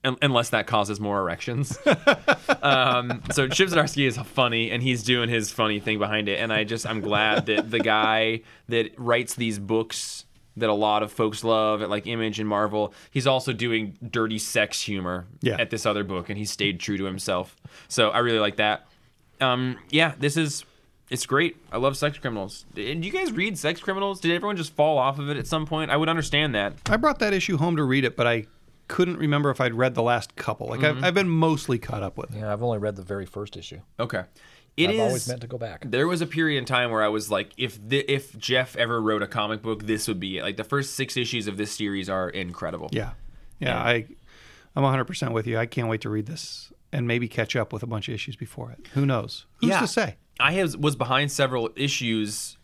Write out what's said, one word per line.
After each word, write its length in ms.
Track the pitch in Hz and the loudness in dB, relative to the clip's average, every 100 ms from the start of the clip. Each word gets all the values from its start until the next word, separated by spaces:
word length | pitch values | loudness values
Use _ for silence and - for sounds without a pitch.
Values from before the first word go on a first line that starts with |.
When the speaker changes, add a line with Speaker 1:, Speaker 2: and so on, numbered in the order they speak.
Speaker 1:
un-, 140 | 131 127 | -2 0
unless 260 | 143 123 113 | 2 2 2
that 180 | 113 101 | 0 2
causes 320 | 113 101 104 | 2 2 -2
more 200 | 104 101 | -2 0
erections." 560 | 92 85 - 123 139 - | 0 -4 -4 -4 -4 0
Speaker 2:
<laughs> 340 | - 233 - 285 - - - 269 | 2 4 4 4 2 0 2 2
Speaker 1:
Um, 600 | 143 135 127 123 123 123 - | 4 4 4 2 0 -6 -2
so 180 | - 131 | 0 0
Chip 200 | - 185 | 2 4
Zdarsky 380 | 170 143 143 139 | 4 2 2 0
is 100 | 117 | 0
funny, 540 | 107 - 123 117 113 | -6 2 2 2 0
and 120 | 117 | 0
he's 200 | 131 120 | 0 0
doing 260 | 107 123 117 | 2 2 4
his 220 | 117 104 | 0 -2
funny 300 | - 110 104 | 0 0 0
thing 180 | 101 107 | 0 0
behind 300 | 101 107 104 | 0 0 0
it, 120 | 98 | 0
and 120 | 113 | 0
I 120 | 110 | 0
just, 220 | 104 113 120 | 0 -2 -4
I'm 140 | 110 | -4
glad 460 | 101 104 107 107 104 | 0 2 4 2 2
that 240 | 107 110 | 0 0
the 80 | 113 | 0
guy 600 | 113 107 107 110 113 113 - - - | 2 4 4 2 2 -2 -8 -20 -2
that 300 | 117 107 - | 0 0 -4
writes 360 | 120 117 117 | 2 2 2
these 240 | - 117 104 | -2 -2 -2
books 680 | 98 110 110 - - - - _ _ - | 0 0 0 -6 -8 -10 -16 _ _ -2
that 120 | 113 | 0
a 60 | |
lot 280 | 104 107 107 | 2 4 2
of 80 | 104 | 0
folks 320 | - 110 104 | 0 -2 0
love 380 | 113 110 107 107 | 2 4 4 0
at, 80 | 101 | -2
like, 160 | 104 101 | -4 -4
Image 320 | 117 110 104 | -2 -2 -2
and 80 | 107 | -2
Marvel, 440 | 104 107 107 104 - - | 0 2 0 -2 -4 -6
he's 140 | - 127 | -2 2
also 240 | 131 127 | 2 0
doing 440 | 110 120 113 107 - 117 | -4 0 0 -2 -8 -6
dirty 280 | 117 110 110 | -2 0 -2
sex 420 | - 117 104 - | -2 0 0 -2
humor 440 | - 101 90 90 90 - | -4 -4 -4 -6 -8 -2
Speaker 2:
Yeah. 160 | 123 101 | -2 0
Speaker 1:
at 120 | 113 | -2
this 160 | 113 113 | 0 0
other 160 | 104 | 0
book, 280 | 98 92 85 | -2 -4 -4
and 80 | 101 | -6
he 60 | |
stayed 360 | 104 - 101 90 | -6 -2 -2 0
true 180 | - 101 | -2 -2
to 60 | |
himself. 500 | 95 95 - 92 92 _ - - - | -2 -4 -2 -2 -2 _ -20 -20 -8
So 240 | - 107 | 2 2
I 80 | 113 | 4
really 220 | 120 113 | 2 2
like 160 | 104 101 | 2 2
that. 320 | 107 107 - _ _ _ _ _ | 0 0 -6 _ _ _ _ _
Um, 380 | 135 123 127 123 - | 0 2 -2 -6 0
yeah, 240 | 147 160 143 | 2 2 2
this 180 | 143 151 | 0 2
is, 280 | 156 143 - _ _ _ _ | 0 -2 -12 _ _ _ _
it's 160 | 127 - | -8 0
great. 300 | 135 170 - - | 2 2 -2 -8
I 60 | 113 | 0
love 200 | 131 135 | 0 0
Sex 220 | 147 147 | -2 -2
Criminals. 480 | 135 110 95 - - | -4 -4 -6 -10 -14
D-, 180 | - 104 | -8 -6
do 140 | 156 175 | -4 -4
you 60 | |
guys 180 | 370 370 | -2 -2
read 260 | 226 196 180 | 0 -2 -2
Sex 240 | 151 170 | -4 -4
Criminals? 380 | - 190 202 196 | -4 -2 -2 0
Did 120 | 165 | 0
everyone 240 | 170 208 202 | 0 0 -4
just 160 | 156 | -6
fall 240 | - 151 147 | 2 4 6
off 220 | 127 139 | 2 0
of 80 | 143 | -4
it 60 | 143 | -4
at 100 | - | -2
some 180 | 160 | -2
point? 280 | 156 160 156 | -2 -2 2
I 40 | 143 | 2
would 120 | 160 | 4
understand 480 | 170 143 147 151 113 | 0 2 2 2 2
that. 180 | 101 110 - | 0 -2 0
Speaker 2:
I 60 | 214 | 2
brought 240 | 302 285 | 2 2
that 120 | 214 | 2
issue 240 | 196 - 165 | 2 2 2
home 200 | 165 165 | 2 2
to 80 | |
read 200 | 143 135 | 4 4
it, 120 | 127 - | 2 2
but 100 | 120 | 2
I 200 | 117 107 _ - - _ | 2 -2 _ -20 -20 _
couldn't 300 | - 180 175 | 2 2 4
remember 320 | 151 147 143 | 2 4 2
if 100 | 127 | 2
I'd 140 | 127 | 0
read 200 | 113 127 | 4 2
the 80 | 123 | 4
last 320 | 117 120 - | 2 2 0
couple. 320 | - - 107 113 | -8 -6 -4 -4
Like, 160 | 120 | 0
I've, 140 | 151 127 | 2 2
Speaker 1:
Mm-hmm. 80 | |
Speaker 2:
I've 100 | 170 | 2
been 140 | 185 185 | 4 4
mostly 500 | 165 160 151 - 120 | 4 4 2 0 -2
caught 240 | - 113 | -2 -4
up 160 | 98 - | -4 -6
with 160 | - | -10
it. 40 | 107 | -8
Speaker 3:
Yeah, 140 | 107 | -4
I've 120 | 104 | -2
only 140 | 120 113 | 0 0
read 180 | 104 101 | -2 -4
the 60 | |
very 240 | 92 98 92 | -6 -8 -6
first 300 | - 104 - | -10 -10 -12
issue. 220 | - 80 - - | -16 -16 -20 -6
Speaker 1:
Okay. 240 | 117 101 87 _ - - _ - | -4 -4 -6 _ -20 -20 _ 0
It 100 | 175 | 2
Speaker 3:
I've 40 | |
Speaker 1:
is, 60 | 220 | 2
Speaker 3:
always 280 | 220 - 120 | 2 0 -4
meant 120 | 123 | -8
to 40 | 117 | -8
go 120 | 123 | -8
back. 240 | 117 - 131 | -8 -10 -4
Speaker 1:
there 200 | 120 160 | 0 2
was 140 | 180 | 0
a 40 | 165 | -2
period 300 | 151 160 143 | 0 0 0
in 60 | |
time 260 | 120 127 123 | 0 0 2
where 100 | 110 | 2
I 60 | 107 | 2
was 220 | 107 107 | 2 0
like, 220 | 104 98 - | -2 -2 -4
if 220 | 123 107 104 | -6 -6 -2
the, 120 | 135 139 | 0 2
if 260 | 139 - - | -2 -2 -12
Jeff 380 | - 127 127 - | 0 0 0 0
ever 260 | 117 117 | 0 2
wrote 200 | 110 107 | 2 2
a 40 | 101 | 0
comic 340 | 120 104 110 | -2 -2 -2
book, 240 | 113 107 | -4 -4
this 240 | 107 107 113 | 0 0 0
would 100 | 98 | -2
be 180 | 95 92 | -2 -4
it. 40 | |
Like, 140 | 78 101 | -4 -6
the 80 | |
first 300 | 107 139 135 | -2 -2 -2
six 220 | - 135 - | -4 -4 -2
issues 320 | 117 123 104 | -2 -2 -4
of 80 | 98 | -4
this 120 | 104 | -4
series 360 | - 104 98 92 | -2 -2 -2 -2
are 220 | 95 92 | -2 -2
incredible. 580 | 92 90 85 82 82 - | -4 -8 -6 -8 -6 -6
Speaker 2:
Yeah. 180 | - 117 - - - - - | -4 -4 -8 -14 -18 -20 -6
Yeah, 120 | 131 117 | -4 0
Speaker 1:
And 100 | 120 | 0
Speaker 2:
I, 180 | 120 110 - - - - - - | 0 -2 -16 -20 -20 -20 -20 -8
I'm 100 | - | 0
a 40 | 139 | 2
hundred 140 | 131 | 2
percent 280 | 127 180 127 | 0 -4 -2
with 140 | 113 110 | -2 0
you. 120 | 113 | -2
I 80 | 117 | -2
can't 220 | - 117 | -2 -2
wait 120 | 110 | -2
to 60 | 110 | -2
read 180 | 107 107 | -4 -4
this 460 | 156 - - - - _ | -8 -12 -14 -16 -20 _
and 140 | 135 120 | -4 0
maybe 220 | 120 120 | 0 -2
catch 280 | - 110 127 | -2 -2 0
up 160 | 107 | -2
with 80 | 110 | -4
a 40 | 120 | -6
bunch 220 | 113 - | -6 -6
of 60 | |
issues 220 | 113 - 113 | -8 -8 -10
before 340 | 117 - 120 | -12 -12 -14
it. 160 | 117 - | -14 -6
Who 100 | 139 | 0
knows? 400 | 139 123 110 - - _ | 2 2 -2 -10 -18 _
Who's 140 | 233 | 2
Speaker 1:
Yeah. 100 | 185 | 2
Speaker 2:
to 60 | - | 2
say? 280 | - 208 - _ - | 0 -2 -4 _ 0
Speaker 1:
I 120 | 135 | 2
has, 240 | 180 180 101 | 2 0 2
was 160 | 147 127 | 0 0
behind 340 | 123 131 143 | 0 2 2
several 380 | 139 135 123 113 - | 2 0 2 -4 -2
issues 800 | 139 - 123 113 107 107 - - | -2 -2 0 0 -2 -6 -10 -14